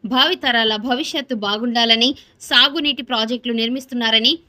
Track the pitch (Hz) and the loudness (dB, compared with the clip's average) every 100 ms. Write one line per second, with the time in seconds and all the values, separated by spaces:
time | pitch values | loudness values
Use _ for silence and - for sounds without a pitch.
0 | 208 254 302 359 277 233 220 214 240 247 | -2 2 2 2 0 2 2 -2 -2 -2
1 | 320 311 269 233 202 208 240 233 233 226 | -2 -6 -4 -4 -2 -2 -2 0 4 4
2 | 240 - - _ - 254 277 302 294 285 | 2 -2 -12 _ 0 2 2 2 -2 -4
3 | 247 240 220 247 247 226 226 254 262 247 | -4 -2 -2 -4 -4 -2 -2 -4 -6 -2
4 | 226 220 233 330 | 2 2 0 -4